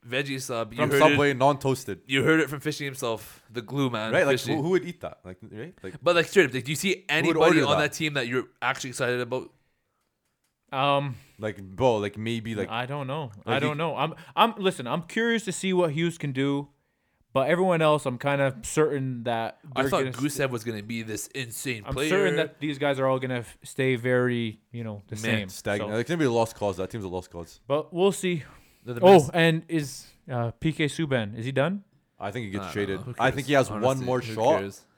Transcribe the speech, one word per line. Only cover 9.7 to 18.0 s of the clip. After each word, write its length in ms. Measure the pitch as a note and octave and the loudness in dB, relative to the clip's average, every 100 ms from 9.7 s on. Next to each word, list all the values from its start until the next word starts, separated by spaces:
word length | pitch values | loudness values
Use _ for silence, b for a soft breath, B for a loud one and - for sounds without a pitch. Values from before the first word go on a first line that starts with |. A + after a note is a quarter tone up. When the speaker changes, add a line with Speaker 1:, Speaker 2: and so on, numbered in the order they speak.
| _ _ _ _ _ _ _ _ _ _ | _ _ _ _ _ _ _ _ _ _
Speaker 3:
Um, 440 | C3+ C#3 C#3+ C#3+ A#2+ b b | -2 2 2 0 -8 b b
Speaker 2:
Like, 240 | G#2+ G#2 | -8 -8
bro, 360 | F#2+ F#2+ B2+ A2+ | -14 0 2 2
like, 200 | G2+ G#2 | -2 -4
maybe, 380 | A2 A#2 A2 G#2+ | -4 -4 -4 -6
like, 140 | F#2+ | -4
Speaker 3:
I 160 | A2 B2 | -6 -6
don't 200 | C#3+ C3 | -8 -8
know. 240 | D3 C3+ - - | -8 -10 -12 -4
Speaker 2:
like, 120 | C3 | -2
Speaker 3:
I 20 | |
don't 140 | D3+ | 0
Speaker 2:
he 40 | D3 | -2
Speaker 3:
know. 180 | E3 A#2+ | -4 -2
I'm, 180 | D3+ - B - | -2 -4 B 2
I'm, 180 | A3+ G#3+ | 2 4
listen, 300 | F#3+ F3+ A#2+ | -2 -2 -4
I'm 160 | D3+ | -4
curious 400 | E3 - A#3 A#3 G3+ | -4 -2 0 0 -2
to 60 | |
see 220 | - F#3+ | -6 0
what 180 | F#3 F3 | 2 2
Hughes 260 | D3 E3+ E3 | 0 -2 -2
can 140 | C#3+ | -6
do, 380 | C3+ C#3 C#3+ C#3+ _ _ _ _ _ _ | -2 0 -2 -6 _ _ _ _ _ _
but 160 | C3+ C3+ | 0 2
everyone 320 | E3+ F#3+ E3+ | 2 4 4
else, 240 | D#3 D3+ | 4 4